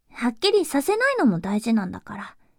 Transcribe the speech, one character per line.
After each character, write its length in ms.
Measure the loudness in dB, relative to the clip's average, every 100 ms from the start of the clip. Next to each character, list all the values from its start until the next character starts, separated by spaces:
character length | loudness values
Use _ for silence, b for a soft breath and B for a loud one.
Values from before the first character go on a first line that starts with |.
| _
は 180 | -4 -4
っ 40 |
き 180 | 0 2
り 140 | 2 2
さ 160 | 0
せ 160 | 0 2
な 140 | 2
い 40 | 2
の 80 | 2
も 140 | 2
大 220 | -2 -2
事 120 | 0
な 120 | -2 -2
ん 60 |
だ 100 | -8
か 160 | -14 -14
ら。 200 | -14 -18 _